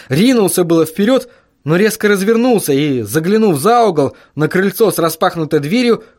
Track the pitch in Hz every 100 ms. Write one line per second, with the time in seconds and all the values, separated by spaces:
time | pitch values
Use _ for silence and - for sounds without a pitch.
0 | - 139 240 247 190 - 170 165 156 -
1 | 202 262 - _ _ _ 139 170 214 -
2 | 208 202 190 226 254 214 - 139 147 127
3 | 104 143 165 220 214 147 175 240 220 156
4 | 135 - _ - 151 180 196 - 214 -
5 | 165 - 185 170 151 151 143 233 240 220
6 | -